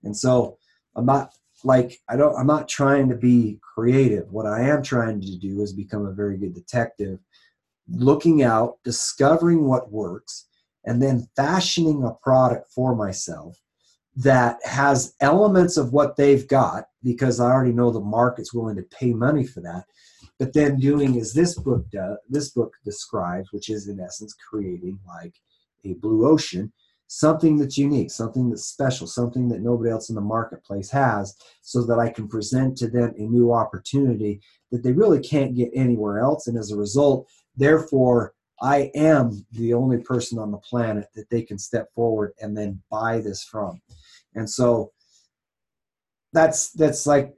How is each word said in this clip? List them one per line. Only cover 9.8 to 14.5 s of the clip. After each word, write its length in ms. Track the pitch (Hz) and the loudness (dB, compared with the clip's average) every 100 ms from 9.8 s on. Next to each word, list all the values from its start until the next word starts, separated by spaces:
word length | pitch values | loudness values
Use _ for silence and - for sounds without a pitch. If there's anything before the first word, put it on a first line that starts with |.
| 107 | -2
works, 560 | 107 95 92 - - _ _ _ _ | -8 -8 -10 -14 -20 _ _ _ _
and 180 | - 120 | -6 0
then 240 | 135 127 120 - | 0 0 -4 -4
fashioning 680 | 143 185 180 - 165 147 | 0 0 0 0 0 0
a 80 | 120 | -2
product 580 | - - 131 127 120 - | -4 2 4 4 0 -6
for 240 | - 127 | -4 -2
myself 640 | 117 101 92 - 80 78 90 _ _ _ _ _ | 0 -2 -6 -10 -12 -16 -20 _ _ _ _ _
that 440 | - 135 131 120 | -2 4 4 4